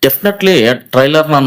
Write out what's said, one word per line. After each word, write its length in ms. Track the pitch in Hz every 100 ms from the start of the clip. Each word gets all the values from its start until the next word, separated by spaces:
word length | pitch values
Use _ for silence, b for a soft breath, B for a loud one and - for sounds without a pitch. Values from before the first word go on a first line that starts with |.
| 139
definitely 520 | - 202 202 190 170 113 123 -
ಟ್ರೈಲರ್ 400 | 127 135 156 151
ನ 80 | 143